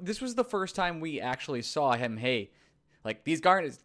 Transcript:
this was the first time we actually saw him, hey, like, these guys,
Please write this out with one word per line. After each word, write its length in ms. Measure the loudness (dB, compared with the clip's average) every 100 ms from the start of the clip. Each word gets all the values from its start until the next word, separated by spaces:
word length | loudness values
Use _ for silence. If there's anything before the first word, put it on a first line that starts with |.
this 160 | -6 -4
was 160 | -2 -2
the 80 |
first 320 | 0 0 -2 0
time 240 | -2 -2
we 200 | -4 -4
actually 420 | -2 -4 -4 -4
saw 320 | -2 2 4
him, 220 | 4 0 0
hey, 320 | 0 0 -2 _ _ _ _ _
like, 200 | -6 -4
these 160 | -2 4
guys, 380 | 6 4 2 -8